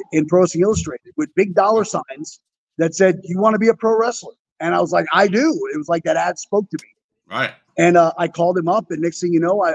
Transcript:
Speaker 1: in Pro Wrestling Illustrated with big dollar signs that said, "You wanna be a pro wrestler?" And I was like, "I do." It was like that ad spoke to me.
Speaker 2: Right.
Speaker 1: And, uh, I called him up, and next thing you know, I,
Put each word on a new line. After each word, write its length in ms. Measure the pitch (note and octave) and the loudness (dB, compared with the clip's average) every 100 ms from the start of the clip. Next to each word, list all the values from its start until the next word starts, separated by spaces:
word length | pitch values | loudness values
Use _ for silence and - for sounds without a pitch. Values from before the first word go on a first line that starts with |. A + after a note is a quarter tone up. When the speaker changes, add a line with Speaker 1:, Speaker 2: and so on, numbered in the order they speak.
| - | -4
Speaker 1:
in 140 | D#3 D3+ | -2 2
Pro 160 | F3 | 2
Wrestling 200 | F3+ E3 | 2 2
Illustrated 500 | G3 G3+ E3 B2+ - - | 0 0 -4 -10 -10 -8
with 180 | D3+ | -4
big 220 | - G3+ F3 | 0 0 2
dollar 280 | G3 A3+ | 2 2
signs 560 | G3+ E3+ C3+ C3+ D#3 - _ _ _ - | 0 -6 -8 -14 -16 -18 _ _ _ -4
that 160 | E3 | -2
said, 260 | E3 F#3+ F#3 | 2 2 2
"You 160 | F3 F3+ | -4 0
wanna 180 | G#3+ G#3+ | 2 4
be 80 | A3+ | 2
a 80 | |
pro 240 | A3 A3 A3 | 2 2 2
wrestler?" 360 | A#3 A3+ D#3 - _ - | 0 -4 -12 -20 _ -8
And 160 | E3 F3 | -2 0
I 40 | |
was 120 | F3 | 0
like, 140 | F3 D#3 | 0 0
"I 140 | E3 G3+ | 2 2
do." 420 | G3+ D#4 - C3+ | 2 0 -2 -6
It 20 | D3+ | -8
was 120 | D3 | -4
like 160 | E3+ | -4
that 120 | E3 D#3+ | -2 -2
ad 220 | F3 F3+ | -2 -6
spoke 320 | - G3+ G3+ | -4 -4 -2
to 80 | D#3 | -8
me. 80 | - _ _ _ _ | -12 _ _ _ _
Speaker 2:
Right. 260 | A2+ B2+ - _ - | -4 -4 -6 _ 0
Speaker 1:
And, 180 | E3+ F3 | 4 4
uh, 160 | E3 D#3+ | 4 0
I 100 | E3+ | -4
called 300 | - E3+ F#3 | -2 0 0
him 100 | E3 | 0
up, 220 | G#3 - | -2 -4
and 100 | D#3 | -4
next 200 | E3+ E3 | -6 -4
thing 120 | F3 | -2
you 80 | E3 | 0
know, 240 | D#3+ G3+ | 2 0
I, 100 | F3+ | 0